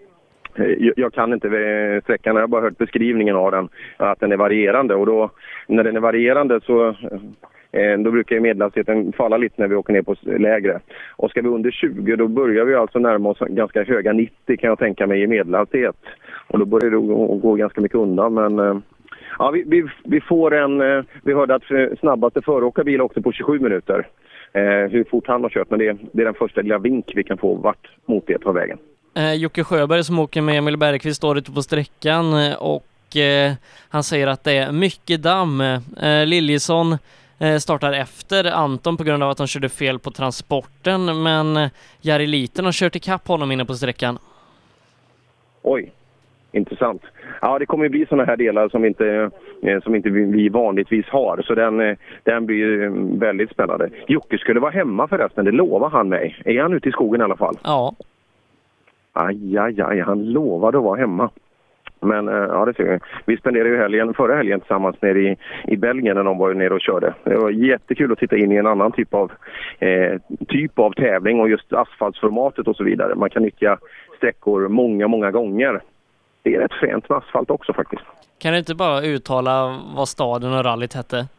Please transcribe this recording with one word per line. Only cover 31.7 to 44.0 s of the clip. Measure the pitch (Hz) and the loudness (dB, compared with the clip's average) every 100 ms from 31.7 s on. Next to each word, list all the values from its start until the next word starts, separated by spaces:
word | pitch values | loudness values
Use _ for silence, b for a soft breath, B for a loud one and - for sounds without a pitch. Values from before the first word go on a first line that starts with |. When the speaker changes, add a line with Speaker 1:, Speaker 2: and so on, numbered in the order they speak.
| 151 143 - 151 160 165 | -2 -4 -4 -2 0 2
Speaker 2:
eh, | 151 147 139 | 2 0 -2
och, | 156 147 - _ - 151 | -4 -6 -8 _ -6 0
eh, | 143 143 143 139 b b b | 2 2 0 -2 b b b
han | 151 | -6
säger | 139 156 139 | -2 0 0
att | 131 | -2
det | - 139 | 0 0
är | 135 | 0
mycket | 147 185 - - 165 | 0 0 -2 -4 -2
damm. | 160 190 175 135 | 2 2 0 0
Eh, | 135 127 120 - 156 151 151 | 0 -2 -6 -4 0 2 2
Liljesson, | 175 151 147 - 165 165 160 b b b b | 2 2 0 0 0 0 -2 b b b b
eh, | 156 151 | 0 0
startar | 147 151 143 | 0 -2 -2
efter | 139 131 - - 196 175 | -2 -4 -10 -4 0 0
Anton | 165 147 131 170 165 | 0 -2 -2 -2 -2
på | |
grund | 156 147 | 0 0
av | 139 | 0
att | 139 | -2
han | 139 | -4
körde | 147 135 | -4 -6
fel | - 139 127 | -2 -4 -4
på | - | -8
transporten, | - 131 120 - 143 - _ - 190 180 160 | -6 -6 -6 -6 -6 -6 _ -4 -2 -2 -2
men, | 160 156 156 156 | 0 0 0 0
eh, | 147 - b b | -2 -4 b b
Jari | 151 151 147 | -2 0 0
Liten | 151 123 - 185 | -2 -4 -4 -2
har | |
kört | 165 175 175 | 0 -2 -2
ikapp | - 185 - | -6 -6 -2
honom | 170 139 | -2 -2
inne | 131 123 | -2 -4
på | |
sträckan. | 127 127 120 | -4 -6 -4